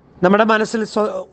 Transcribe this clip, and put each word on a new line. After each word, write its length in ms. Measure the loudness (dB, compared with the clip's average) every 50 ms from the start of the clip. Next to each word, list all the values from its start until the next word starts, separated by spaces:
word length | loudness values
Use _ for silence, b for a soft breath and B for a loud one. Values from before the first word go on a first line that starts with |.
| _ _ _ -2 0
നമ്മുടെ 200 | 2 4 4 4
മനസ്സിൽ 380 | 4 2 0 0 -2 -4 -6 -6
സ്വ-, 420 | -4 -4 -4 -4 -4 -4 -8 -12 -14